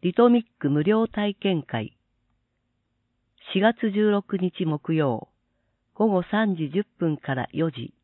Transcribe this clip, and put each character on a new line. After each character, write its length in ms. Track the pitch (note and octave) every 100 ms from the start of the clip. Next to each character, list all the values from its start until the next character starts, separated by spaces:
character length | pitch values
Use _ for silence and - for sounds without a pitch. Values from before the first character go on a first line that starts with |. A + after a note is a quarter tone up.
リ 120 | F3+
ト 160 | F3 A#3+
ミ 100 | A#3+
ッ 40 | A3+ _
ク 120 | D3
無 120 | D3
料 240 | D#3 A3 A3+
体 280 | - G#3 G3+
験 260 | G3+ F3
会。 340 | - A#2 A2 _ _ _ _ _ _ _ _ _ _ _ _ _ _ _ -
四 60 | F#3+
月 320 | G#3 A#3 A3
十 180 | G3+ G#3+
六 300 | G3+ G3 G3
日 260 | F#3 - D#3+
木 300 | D3+ - D#3+
曜、 340 | D3 A2+ - _ _ _ _ _ _
午 140 | _ A3
後 160 | F#3+
三 320 | F3 G#3 A3 F3+
時 160 | D3+
十 140 | D#3+ G#3 _
分 200 | E3+ D3
か 180 | - C3
ら 120 | A#2+
四 160 | - E3
時。 240 | B2+ A#2 _